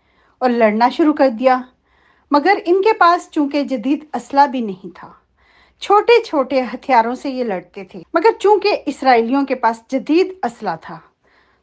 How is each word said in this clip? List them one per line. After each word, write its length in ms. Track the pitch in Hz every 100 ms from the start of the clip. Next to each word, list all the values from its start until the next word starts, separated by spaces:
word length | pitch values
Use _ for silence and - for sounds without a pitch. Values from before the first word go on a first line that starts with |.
| _ _ _ -
और 100 | 254
लड़ना 380 | 240 220 208 247
शुरू 240 | 262 320
कर 160 | 294 269
दिया, 320 | 220 254 254 254 _ _ _ _ _ -
मगर 260 | 294 302 392
इनके 360 | - 381 403
पास 360 | 440 349 349 -
चूँकि 340 | 320 285 294 262
जदीद 420 | 262 247 302 -
असला 320 | 240 - 277 285
भी 140 | 254
नहीं 280 | 220 185 180
था। 240 | - - - _ _ _ _ _ -
छोटे-छोटे 760 | - 415 359 466 466 302 262 269
हथियारों 520 | 240 254 - 247 226 247
से 140 | 294
ये 140 | 254
लड़ते 440 | 240 185 175 196 190
थे, 100 | 185 - 330
मगर 180 | 427
चूंकि 400 | - 392 415 403
इसराइलियों 680 | 403 - - 262 240 226 277 269
के 100 | 254
पास 280 | 226 233 -
जदीद 480 | 262 202 320 370 370
असला 320 | 240 - 202 165
था, 220 | - 165 _ _ _ _ _ _